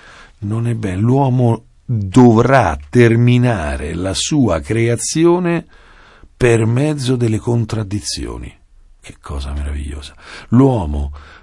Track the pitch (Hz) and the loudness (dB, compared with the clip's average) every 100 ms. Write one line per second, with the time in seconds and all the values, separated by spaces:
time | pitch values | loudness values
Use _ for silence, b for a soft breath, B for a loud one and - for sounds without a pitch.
0 | B B B _ 101 113 117 113 104 92 | B B B _ -6 -4 -4 -4 -4 0
1 | 113 135 139 127 120 117 - _ - 113 | 2 2 2 2 2 0 -6 _ -6 -4
2 | 98 123 123 113 120 135 92 71 - 120 | 2 6 6 6 4 2 2 -2 0 4
3 | 117 113 120 123 123 104 76 67 76 85 | 4 6 4 4 2 0 -4 -6 -6 -6
4 | 92 92 - 151 117 78 - 110 117 117 | -4 -4 -2 0 2 0 -2 -2 0 -2
5 | - 160 170 180 175 170 - b b b | -4 0 2 2 0 -4 -6 b b b
6 | b b b - 123 113 110 120 151 147 | b b b -2 2 2 2 0 -2 -2
7 | 127 127 117 110 - 120 110 110 98 104 | -2 -2 0 -2 -2 -2 -2 -6 -6 -8
8 | - - 58 60 64 - _ _ _ _ | -8 -10 -10 -12 -16 -20 _ _ _ _
9 | - - - 69 67 71 71 73 69 71 | -20 -20 -14 -10 -8 -8 -8 -8 -8 -12
10 | - - B B B 117 135 120 78 73 | -16 -20 B B B 2 4 2 -2 -6
11 | 71 B B B | -6 B B B